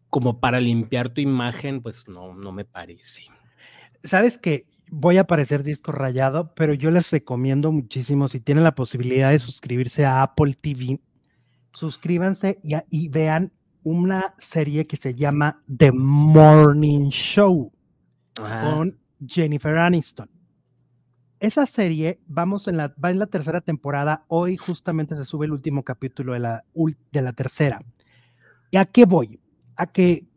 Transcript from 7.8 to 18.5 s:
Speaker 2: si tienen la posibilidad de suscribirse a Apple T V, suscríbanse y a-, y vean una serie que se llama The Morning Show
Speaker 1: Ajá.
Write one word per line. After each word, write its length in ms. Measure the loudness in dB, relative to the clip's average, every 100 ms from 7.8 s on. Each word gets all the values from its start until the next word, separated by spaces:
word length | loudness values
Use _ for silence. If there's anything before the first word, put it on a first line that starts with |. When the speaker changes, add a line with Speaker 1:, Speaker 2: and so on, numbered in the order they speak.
| -4 -8 -2 0 0
Speaker 2:
si 120 | -2
tienen 240 | 0 2
la 100 | 2
posibilidad 560 | 0 -6 -6 -2 2 2
de 80 | 2
suscribirse 680 | 0 -12 -8 -6 -4 0 0
a 160 | 2
Apple 320 | 0 0 0
T 180 | -2 -8
V, 280 | -6 -6 -8 _ _ _ _ _ _ _
suscríbanse 840 | -12 -12 -8 -4 -2 -2 -2 -4 -4
y 120 | -6
a-, 120 | -6 -4
y 200 | -6 -4
vean 440 | -2 0 0 -2 -8 _ _
una 520 | -4 -2 0 -2 -6 -10
serie 480 | -8 -4 -2 -4 -4
que 100 | -8
se 180 | -8
llama 480 | -4 -2 0 -2 -4 -12 0
The 160 | 0
Morning 1160 | 2 0 2 6 8 10 10 8 6 2 2 0
Show 640 | -4 -2 2 4 2 -4 -12 _ _ _ _ _ -14
Speaker 1:
Ajá. 220 | -10